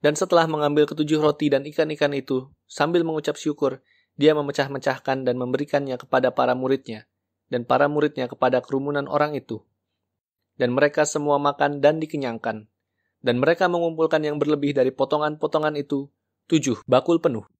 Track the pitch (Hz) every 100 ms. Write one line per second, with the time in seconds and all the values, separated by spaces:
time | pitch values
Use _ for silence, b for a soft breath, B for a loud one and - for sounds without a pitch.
0 | 147 151 185 170 160 156 147 147 147 151
1 | 151 151 151 147 151 135 143 151 156 156
2 | 147 143 135 131 131 _ _ - 147 175
3 | 165 156 151 147 - 147 139 131 _ _
4 | _ - 147 156 143 143 135 139 139 131
5 | - 135 127 123 123 127 143 143 139 127
6 | - 131 127 120 127 127 131 131 - 107
7 | - _ _ _ _ 123 120 127 143 147
8 | 147 143 123 - 127 123 - 135 139 143
9 | 139 147 151 147 - 110 _ _ _ _
10 | _ _ _ _ _ _ 127 127 143 143
11 | 147 156 147 143 143 143 143 143 143 160
12 | 156 147 131 117 117 110 107 _ _ _
13 | _ _ 123 123 139 165 185 175 170 160
14 | 160 160 151 147 147 147 139 135 127 -
15 | 135 151 151 151 156 156 151 151 143 139
16 | 143 _ _ _ _ 160 135 113 - 127
17 | 135 170 165 117 - _